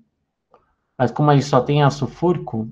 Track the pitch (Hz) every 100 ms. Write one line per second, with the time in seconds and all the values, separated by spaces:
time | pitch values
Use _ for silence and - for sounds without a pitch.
0 | _ _ _ _ _ _ _ _ _ -
1 | 123 - 147 143 - 131 127 147 143 -
2 | 123 - 170 175 - 113 110